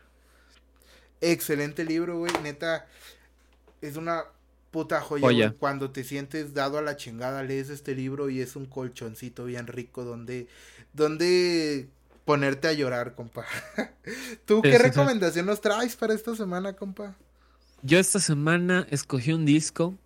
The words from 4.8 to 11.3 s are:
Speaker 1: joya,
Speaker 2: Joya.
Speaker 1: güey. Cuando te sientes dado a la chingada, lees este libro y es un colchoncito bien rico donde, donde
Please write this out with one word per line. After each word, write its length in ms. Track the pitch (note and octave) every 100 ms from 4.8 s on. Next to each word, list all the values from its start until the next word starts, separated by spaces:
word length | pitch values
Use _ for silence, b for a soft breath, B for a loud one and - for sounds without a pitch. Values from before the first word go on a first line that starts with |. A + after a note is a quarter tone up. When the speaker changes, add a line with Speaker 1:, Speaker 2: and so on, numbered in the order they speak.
| D#3 D#3
Speaker 1:
joya, 220 | C#3+ D3
Speaker 2:
Joya. 240 | C3 A#2+ A2
Speaker 1:
güey. 100 | A2+
Cuando 320 | C#3+ C#3 C3+
te 140 | C3+
sientes 480 | A#2+ C#3 C#3 D#3 C#3+
dado 260 | C#3 C#3 D3
a 40 |
la 140 | D3+ C#3+
chingada, 460 | B2 A2+ B2+ C3+
lees 280 | C3+ C3+ C3+
este 240 | C#3+ -
libro 340 | C3 C3 C#3 C#3
y 120 | C3
es 160 | B2+ C#3+
un 100 | C3
colchoncito 800 | C3 B2+ - A#2 A2 B2 B2+
bien 220 | B2 B2 A#2+
rico 380 | B2 A#2+ -
donde, 440 | A#2+ A#2 A#2 B2 B2 B B B B
donde 960 | C#3+ D3+ D#3 F3